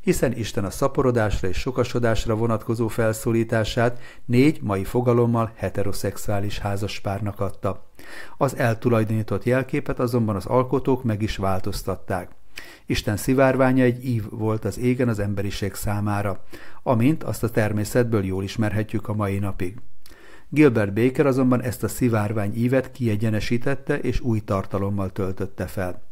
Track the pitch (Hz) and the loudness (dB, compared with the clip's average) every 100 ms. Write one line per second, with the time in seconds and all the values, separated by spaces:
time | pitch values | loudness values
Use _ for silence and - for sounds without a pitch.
0 | - 175 151 113 113 - 101 - 135 - | 2 2 2 0 -4 -2 -4 0 0 2
1 | 127 120 107 - 156 135 - 131 120 127 | 2 4 2 2 2 0 0 -2 0 0
2 | 117 110 117 107 113 110 - 113 113 - | 2 2 0 0 2 0 -2 -2 0 0
3 | 113 110 - 113 113 113 107 - 117 - | 0 0 0 0 2 0 0 2 0 0
4 | - - - 120 143 160 - 98 98 120 | -8 -10 0 4 4 4 -2 -2 0 0
5 | 123 120 120 117 110 - 98 - 101 - | 2 4 4 2 0 -2 -4 0 0 0
6 | 101 - - 101 101 - 101 101 101 - | -2 -2 0 2 0 0 -2 -2 -2 -4
7 | 104 98 101 - 98 - 101 - - - | -4 -4 -4 -4 -4 -2 -4 -4 -8 -14
8 | - - - - 139 - 127 110 123 113 | -12 -10 -10 -2 -2 0 0 2 2 2
9 | 104 110 107 98 - 127 127 147 143 143 | 2 0 0 -2 2 0 0 -2 -2 -2
10 | 123 120 110 101 - 123 123 139 131 127 | 0 2 0 0 0 0 2 0 2 0
11 | 120 104 107 - 95 95 104 - - 92 | 0 -2 -2 0 0 2 0 -2 -4 -6
12 | - 95 - - - - - - - 113 | -4 -4 -4 -12 -12 -12 -14 -18 -4 -2
13 | - 104 - 131 135 127 131 131 127 123 | 0 -2 2 4 4 6 4 6 4 2
14 | 131 120 104 113 110 107 104 98 123 123 | -2 -4 -4 -2 -2 0 -2 -2 0 2
15 | 123 107 101 101 101 - 101 - 110 104 | 0 0 -2 -2 -4 -4 -4 -4 -4 -2
16 | 104 101 101 92 - - - - - 120 | -2 0 -2 -2 -6 -8 -8 -6 0 2
17 | 123 160 - 110 113 - 107 104 104 - | 4 2 -2 -2 -2 0 0 0 0 0
18 | 117 110 98 92 98 - 107 107 104 110 | 2 2 0 -2 -4 -2 -2 0 -2 -4
19 | - 104 101 98 101 95 90 98 - - | -2 -2 0 0 -2 -2 -4 -4 -4 -4
20 | - - - - - 139 151 110 101 101 | -6 -10 -14 -14 -4 6 6 6 0 2
21 | 127 127 143 127 127 123 127 - 110 - | 2 4 2 4 4 4 0 -4 -4 0
22 | 127 113 104 107 101 110 120 131 127 - | 2 2 0 0 -2 0 2 2 0 -2
23 | 117 104 113 107 - 120 - 135 - 147 | 0 2 2 0 2 2 2 0 -2 -2
24 | 131 123 127 110 - 98 95 98 98 101 | 0 0 2 0 0 -2 0 -2 -2 -2
25 | 95 - 95 95 98 - 90 - 90 - | -4 -2 -4 -2 -4 -4 -6 -4 -4 -4
26 | - | -6